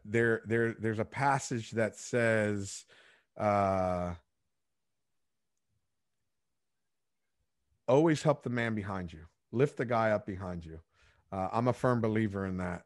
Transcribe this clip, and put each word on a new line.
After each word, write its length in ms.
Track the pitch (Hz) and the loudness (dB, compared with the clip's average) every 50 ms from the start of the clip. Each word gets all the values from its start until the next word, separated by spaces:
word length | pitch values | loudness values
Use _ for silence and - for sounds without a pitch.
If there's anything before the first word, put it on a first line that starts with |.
| - | -8
there, 360 | 104 104 117 117 113 113 - - | -2 0 2 2 2 2 0 0
there, 300 | 101 113 117 117 113 110 - | -2 0 0 0 0 -2 -4
there's 200 | 104 113 107 110 | -4 -2 -2 -2
a 60 | 104 | -4
passage 680 | - - - 139 143 135 131 - - 135 113 107 - | -6 -4 -2 0 0 0 0 -2 -4 -6 -6 -6 -4
that 240 | 110 113 110 101 - | -2 -2 -2 -2 -4
says, 920 | - - - - 120 117 113 110 110 104 104 104 101 98 98 - - - _ - - - - _ _ _ _ _ | -8 -8 -4 0 2 2 4 2 2 2 0 0 -2 -4 -6 -10 -12 -16 _ -20 -20 -20 -20 _ _ _ _ _
uh, 760 | - 107 104 101 101 98 95 95 95 92 90 90 90 90 87 87 - _ _ _ _ _ _ _ _ _ _ _ _ _ _ _ _ _ _ _ _ _ _ _ _ _ _ _ _ _ _ _ _ _ _ _ _ _ _ _ _ _ _ _ _ _ _ _ _ _ _ _ _ _ _ _ _ _ _ _ _ _ _ _ _ _ _ _ _ _ _ _ _ _ | -2 0 2 2 4 2 2 2 2 0 0 0 -2 -4 -6 -8 -10 _ _ _ _ _ _ _ _ _ _ _ _ _ _ _ _ _ _ _ _ _ _ _ _ _ _ _ _ _ _ _ _ _ _ _ _ _ _ _ _ _ _ _ _ _ _ _ _ _ _ _ _ _ _ _ _ _ _ _ _ _ _ _ _ _ _ _ _ _ _ _ _ _
"Always 340 | - 127 143 165 170 151 - - | 4 6 6 6 6 4 4 4
help 200 | 156 139 - - | 2 2 2 -2
the 60 | 123 | -4
man 260 | 120 120 117 117 110 | -2 0 0 0 -2
behind 360 | 107 95 101 98 92 90 82 | -2 -4 -4 -6 -6 -6 -8
you. 100 | 80 80 80 - _ _ _ _ | -10 -14 -18 -20 _ _ _ _
Lift 260 | - 117 143 147 - | 0 2 2 2 0
the 80 | - 131 | -4 -4
guy 260 | 117 120 113 113 110 | 0 0 2 2 2
up 140 | 107 101 - | 2 0 -2
behind 400 | 107 95 92 98 90 87 85 80 | -4 -8 -8 -8 -8 -8 -8 -10
you." 140 | 80 80 80 - _ _ _ _ _ _ _ _ _ | -12 -16 -18 -18 _ _ _ _ _ _ _ _ _
Uh, 180 | 98 95 92 - | -6 -4 -4 -2
I'm 160 | - 113 123 | 0 2 2
a 60 | 127 117 | 2 2
firm 260 | - - 127 123 117 | 2 2 2 2 2
believer 460 | 110 110 107 113 113 101 98 98 98 | 2 0 2 2 0 0 -2 -2 -4
in 120 | 95 92 | -4 -2
that. 260 | 92 90 90 87 87 - | -4 -4 -4 -6 -8 -12